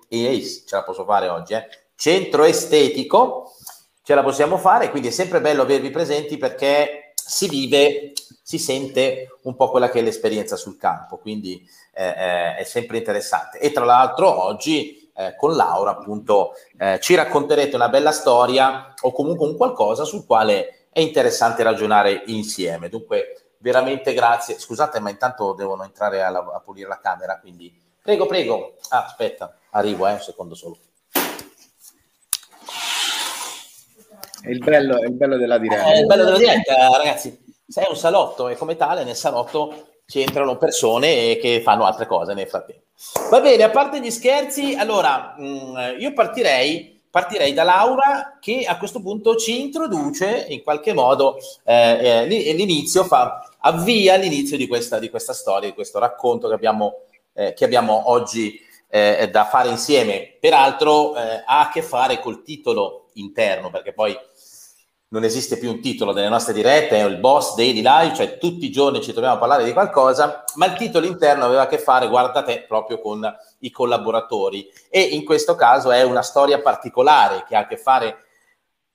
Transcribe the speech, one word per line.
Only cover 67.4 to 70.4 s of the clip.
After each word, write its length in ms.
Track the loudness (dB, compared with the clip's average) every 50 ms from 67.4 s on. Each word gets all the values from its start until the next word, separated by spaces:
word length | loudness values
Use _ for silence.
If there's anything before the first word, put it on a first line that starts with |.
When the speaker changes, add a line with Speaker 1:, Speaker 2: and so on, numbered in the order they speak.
| 2 -2 -2
Speaker 1:
Daily 260 | 0 0 0 0 2
Live, 320 | 4 4 6 6 4 2 0
cioè 240 | -2 -4 -4 -4 -4
tutti 280 | -6 -6 -4 -4 -8
i 60 | -6
giorni 300 | 0 0 0 2 0 -2
ci 100 | -6 -6
troviamo 260 | -6 -2 0 0 0 2
a 20 |
parlare 240 | 2 2 2 2 2
di 100 | 2 2
qualcosa, 720 | 0 0 2 2 4 4 4 4 2 0 0 -2 -6